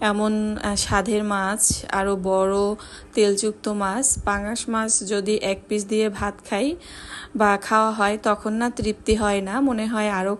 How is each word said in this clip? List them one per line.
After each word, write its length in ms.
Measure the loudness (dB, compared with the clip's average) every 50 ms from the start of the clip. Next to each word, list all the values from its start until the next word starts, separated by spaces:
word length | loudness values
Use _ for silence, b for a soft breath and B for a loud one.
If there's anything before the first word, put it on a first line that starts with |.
এমন, 580 | 0 0 2 2 2 2 2 0 0 -2 -2 -4
আহ, 120 | -4 -2 -2
স্বাদের 500 | -2 0 2 2 2 2 2 0 0 0
মাছ, 600 | 0 0 0 0 0 0 2 2 0 0 -2 -4 -2
আরও 240 | -2 0 0 0 0
বড় 400 | 0 0 0 2 2 2 2 2 2 2 0 -2 -4 B B B B B B 2
তেলযুক্ত 540 | 4 4 4 4 2 0 -2 -2 -4 -6 -4
মাছ, 500 | -2 0 -2 0 0 0 0 0 0 0 0
পাঙাশ 440 | -2 -2 -2 -2 -4 -6 -6 -4 -2
মাছ 360 | -2 -2 0 0 0 -2 0
যদি 300 | 0 -2 -2 0 0 0
এক 240 | 0 0 -2 -4 -4 -4 -4
পিস 180 | -4 -2 -2
দিয়ে 220 | 0 0 0 0 0
ভাত 260 | 0 -2 -4 -4 -6 -8 -8 -4
খাই 260 | -2 0 0 -2 -2 -6 B B B B B B B B B B B
বা 200 | 4 4 4 4
খাওয়া 340 | 2 2 2 4 4 4 4
হয় 280 | 2 2 0 0 0 0
তখন 300 | 0 0 0 0 0 -4
না 180 | -2 0 -2 -2
তৃপ্তি 440 | -2 -2 -4 -4 -4 -2 0 0 2
হয় 260 | 2 2 2 0 0
না, 200 | -2 -2 -2 0
মনে 260 | 2 2 2 0 -2
হয় 240 | -2 0 0 0 0
আরও 260 | 0 0 0 -2 -2